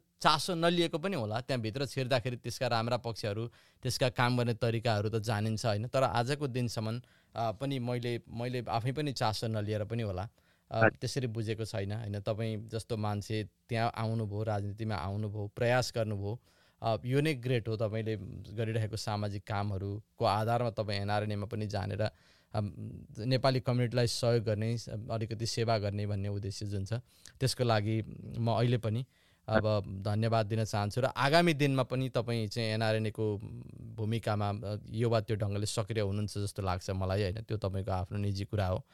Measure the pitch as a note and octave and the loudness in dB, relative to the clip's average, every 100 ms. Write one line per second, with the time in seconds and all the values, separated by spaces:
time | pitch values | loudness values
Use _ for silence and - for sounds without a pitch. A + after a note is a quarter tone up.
0 | _ - E3+ D3+ - E3+ E3+ F3 E3+ D#3+ | _ 2 4 6 4 2 4 4 2 0
1 | F3+ F3+ G#2+ G#2+ B2+ C3 A2 G#2+ C3+ - | -2 -2 -2 -2 -2 -2 0 -2 -4 -2
2 | B2+ C3 B2+ A#2+ A#2+ - B2 A#2 A2+ B2 | 2 2 2 -4 -6 -2 0 2 2 0
3 | A#2 A2 A2 G2+ A#2 - - _ B2+ - | -2 -4 -2 -2 -6 -10 -20 _ -4 2
4 | C3 - B2 B2 A#2+ A2+ A#2+ A2+ A2+ G#2+ | 2 4 4 4 2 2 0 0 2 2
5 | G#2 A2+ G#2+ G#2 A2 A2 A#2 G#2 A#2 C3+ | 2 -2 0 0 0 0 0 0 0 2
6 | C3 G#2 A#2+ C#3+ C#3+ B2 A#2+ - A2 A#2+ | 2 2 0 0 -2 0 -2 -2 -4 -4
7 | - _ _ A2 A2+ G2+ C#3 C3+ A#2+ B2 | -10 _ _ -4 -4 -2 -2 -2 -2 -2
8 | A#2+ A#2 - A#2 B2 B2 A#2 A2+ A#2 C#3 | -2 -4 -6 -6 -4 -4 -2 -2 0 -2
9 | D3 C3 B2+ A2+ A#2 A2 G#2 G#2+ G#2 A#2 | -2 0 0 0 -2 -2 -2 -2 -2 -2
10 | A2 F2+ G#2+ _ _ _ - A2+ A2+ - | -2 -4 -6 _ _ _ -6 4 4 4
11 | B2+ - B2 A2 G#2+ A2 A2 A2 G2 G#2+ | -4 -2 -2 -2 -4 -4 -4 -4 -4 -4
12 | A2 G#2 G2+ G#2+ A2+ G#2+ A2 A2 - A2 | -4 -4 -4 -2 -2 -4 -6 -8 -4 -2
13 | G#2 G#2 F#2+ A2 G#2 _ - A2+ A#2 - | -2 -2 -2 -2 -4 _ -4 0 0 0
14 | A2 A2+ G#2+ G#2 A2 G#2 G2+ G2+ A2 G#2+ | -2 0 -2 -2 -2 -2 -2 -4 -4 -2
15 | F2 G2+ G#2+ G#2 G2+ - A#2+ B2+ A#2+ A#2+ | -2 -2 -4 -4 -6 0 2 4 2 -2
16 | A2 G#2 G2+ A#2+ _ _ _ - A2+ G#2 | -2 -2 -4 -8 _ _ _ -6 -2 -2
17 | B2 C3+ D3+ C3+ B2 B2+ G#2+ A2 A2 A2 | 0 2 2 0 0 0 0 -2 0 0
18 | G#2+ G#2+ F#2+ F#2+ G2 G#2+ A2 A2+ G#2+ A2+ | -2 -4 -6 -10 -10 -4 -2 0 -2 -2
19 | - G#2 G#2 G2+ - G2+ G#2 G2 G2+ G2+ | -2 -2 -2 -4 -4 -2 0 -2 -4 -6
20 | - - A2+ G2+ A2 A#2 A#2+ G#2 G#2+ G2+ | -8 0 4 4 4 2 2 -2 -2 0
21 | G2+ G#2 G#2+ G#2 G2+ G#2+ G#2+ G2 G2+ G2+ | 0 0 0 -2 -4 -4 -2 -2 -2 0
22 | G#2+ - - _ _ A2 G#2 - G#2+ - | -2 -4 -20 _ _ -2 -2 -4 -10 -10
23 | G#2+ - A2+ C3 C3+ C3 B2+ B2 B2 B2 | -14 -6 0 4 4 2 2 2 2 4
24 | A#2+ - A#2+ A#2 A2+ G#2 A2 A#2 A2 A2+ | 2 2 2 4 2 0 0 -2 -4 -8
25 | - A2 A2 A2 A2 - A2+ A2+ G2+ G2+ | -4 -4 -4 -4 -4 0 2 2 2 -2
26 | G#2 G2+ G2+ G2+ G2+ - G#2 G2+ G2 A#2 | -2 -2 -2 -2 -4 -6 -4 -4 -2 -4
27 | - _ - - C3 - A#2+ A2 G#2 A2 | -6 _ -16 -2 0 2 4 4 4 0
28 | - - - - A#2 A2 A#2+ A#2+ A2+ A2 | -2 -8 -8 -2 2 4 4 4 2 -2
29 | C3 _ _ _ - A2 G#2+ G#2+ G2+ F#2+ | -4 _ _ _ 0 2 4 2 0 -4
30 | G2 G#2 A2+ A2+ G#2 A2 F#2 G#2+ G#2 B2+ | -2 2 2 2 2 0 0 0 0 0
31 | B2+ - C3+ D#3+ F3 D3 C#3+ C3+ B2 B2+ | 0 2 6 8 6 6 4 4 2 0
32 | C3 B2 A2+ A#2 A2 A#2+ A2+ A2 A2 A2 | 0 0 0 0 0 -2 0 2 2 2
33 | A2 G#2+ G#2+ G#2 G#2+ A#2+ - - A#2 A2 | 0 0 0 0 -6 -10 -12 -14 -12 -4
34 | G#2+ A2+ - G#2 G2+ G2+ F#2+ G#2 - A2 | 0 0 2 2 2 -2 -4 -6 -6 0
35 | A#2 A2+ G2+ G#2+ G#2 G#2 G#2 - G#2 A2 | 2 4 2 -2 0 -2 -2 -2 -2 0
36 | G2+ G2+ G#2 G#2 G2+ - F#2+ F2+ - F#2+ | 0 0 -2 -2 -4 -2 -2 -2 -2 -2
37 | F#2+ G2 G2+ G#2 A2+ A2 G2 F#2+ F#2 F#2 | 0 2 0 -2 -4 -4 -2 -2 -2 -2
38 | F2+ G2+ G2+ G2 G2+ G#2 F#2 F#2+ - | -2 -2 -2 -2 -2 0 0 0 -4